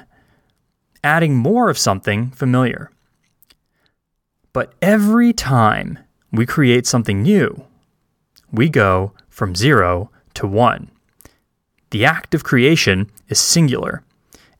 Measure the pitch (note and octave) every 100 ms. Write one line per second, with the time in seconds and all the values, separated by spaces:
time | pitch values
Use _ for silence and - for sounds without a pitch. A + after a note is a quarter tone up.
0 | - _ _ _ _ _ _ _ _ _
1 | D3 D#3+ E3 C3 B2 A#3 A3+ - - F#2+
2 | - G#2 B2 - C3 B2 B2+ - - _
3 | _ _ _ _ _ _ _ _ _ _
4 | _ _ _ _ _ C3 - _ F3 G#3+
5 | G#3 A3+ A#3+ A3+ - C3 A2 G#1+ G1+ -
6 | _ _ _ A2 A#2+ - C3+ A#2+ B2+ B2+
7 | G#2+ G2 A#2 G#3 B2 - - _ _ _
8 | _ _ _ _ _ A2 D3+ C#3 G2+ F#2
9 | G2 - _ - G2+ F2+ A#2+ C3 F2+ F2+
10 | G2+ _ _ - G2+ G2+ A#2+ - - _
11 | _ _ - _ _ _ _ _ _ -
12 | C3 D#3+ - D#3+ - C3 B2+ D#3+ - F#2+
13 | G2+ _ - G#2 - E3+ D#3 A#2+ - -
14 | - _ _ - _